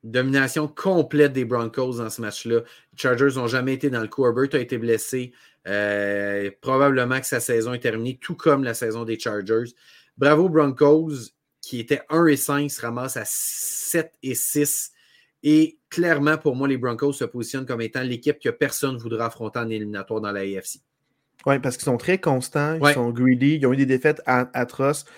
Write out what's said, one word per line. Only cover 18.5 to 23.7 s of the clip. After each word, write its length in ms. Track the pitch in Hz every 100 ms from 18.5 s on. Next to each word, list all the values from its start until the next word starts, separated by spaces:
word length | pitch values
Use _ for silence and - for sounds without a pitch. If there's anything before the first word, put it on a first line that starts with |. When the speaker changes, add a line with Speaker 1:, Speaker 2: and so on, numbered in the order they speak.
| - 139 - 139 127
Speaker 1:
voudra 300 | 113 113 117
affronter 320 | - 110 120
en 100 | 113
éliminatoire 520 | 110 107 104 95 110
dans 100 | 107
la 100 | 101
A 200 | 98 95
F 40 | -
C. 140 | - _ _ _ _ _ _ -
Speaker 2:
Ouais, 140 | 139
parce 160 | 143 -
qu'ils 100 | -
sont 120 | 120
très 220 | - 185
constants, 560 | 175 131 127 147 147 160
ils 60 |
Speaker 1:
Ouais. 120 | 147
Speaker 2:
sont 160 | 143 120
greedy, 460 | 117 127 123 139 156
ils 100 |
ont 80 | 135